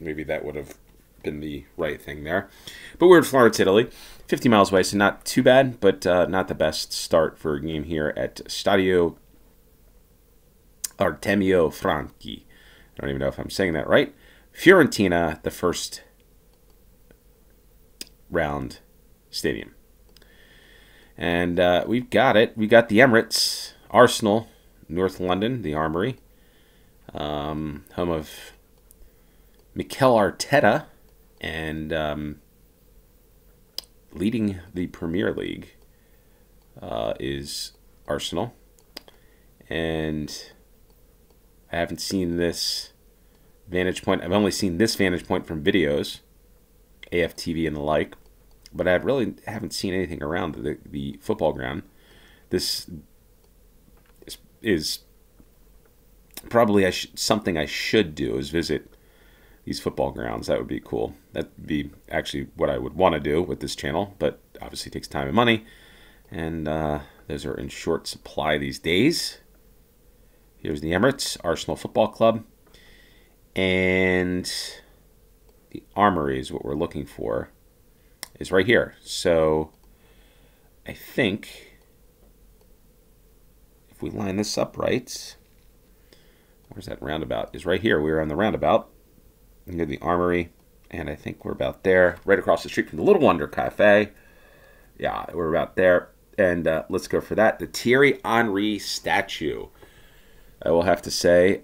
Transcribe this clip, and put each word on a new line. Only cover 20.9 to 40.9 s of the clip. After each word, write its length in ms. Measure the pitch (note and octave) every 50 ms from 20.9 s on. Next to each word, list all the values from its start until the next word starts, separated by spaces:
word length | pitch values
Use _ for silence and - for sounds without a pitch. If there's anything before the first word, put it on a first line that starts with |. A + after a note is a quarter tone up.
| - - - _ -
And, 400 | - D#2 F2 F2 F2 F2 F2 F2
uh, 280 | F2 F2 F2 F2+ E2+ -
we've 220 | - A2+ B2+ B2 -
got 260 | - G2+ B2+ C3+ G#2+
it. 220 | G#2+ A#2 - -
We 100 | A2+ G#2+
got 220 | G#2+ A#2 A2+ A2+ -
the 80 | G2+
Emirates, 760 | A2 C3+ C3 A2 A2+ - - - - - - - - - - - - - -
Arsenal, 600 | - G#2+ - - - - A#2 G#2 G#2 A2+ - - - _ _ _ _ _ - -
North 320 | D#2+ F2 F#2+ F#2 - -
London, 400 | F#2 F2+ F2+ F#2 G#2+ A#2+ C3 A#2+
the 120 | F#2 D2+ D2+
Armory, 440 | D2+ D#2+ D#2 D#2 E2+ G#2 C3 B2 - _ _ _ _ _ _ _ _ _ _ _ _ _ _ _ _ - - -
um, 720 | - D2 D2 D2+ D2 C#2+ D2+ D#2 D2+ D#2 D2+ D2 C#2+ - - -
home 160 | F2+ F2 F2
of 420 | E2 D#2 D2+ - - - - - - _ _ _ _ _ _ _ - _ - - _ _ _ _ _ _ _ _ _ _ _ _ -
Mikel 420 | F2+ - - - - C3+ C3 A#2+
Arteta, 720 | A2 G2+ F2 - - - - C#3 D3 C3+ G#2 A#2+ D#3 - - - _ _ - _ _ _ _ _ -
and, 500 | - E2 D#2+ D#2+ D#2+ D#2 D#2 D#2 D#2 D#2
um, 480 | D#2+ D#2+ D2+ D2+ D2+ D2+ D2+ D2+ D2 - _ _ _ _ _ _ _ _ _ _ _ - _ _ _ _ _ _ _ _ _ _ _ _ _ _ - - - _ _ _ _ _ -
leading 480 | D#2 F#2 A2 B2 A2+ G#2+ G2+ F#2+ F2 - - -
the 140 | F2+ F2+
Premier 460 | - - - F2+ E2 E2 F#2+ A2 G2 -
League, 400 | - G1+ G1+ G1+ - - - _ - _ _ _ _ _ _ _ _ _ _ _ _ _ _ _ - _ _ - -
uh, 320 | - - A1+ A1+ A1+ A1 - -
is 540 | A#1+ C2+ C#2 C#2 C#2 C#2+ - - - - _ _ _ - _ _ -
Arsenal. 480 | - D2 C#2+ - - E2 E2+ A2 B2 - _ _ _ _ _ _ _ - - - - _ _ _ _ _ _ _ _ _ _ - -
And 640 | - E2 E2 E2 D#2+ D#2+ D#2 D#2 D#2 D2+ D2 C#2+ - - - - - _ _ _ _ _ _ _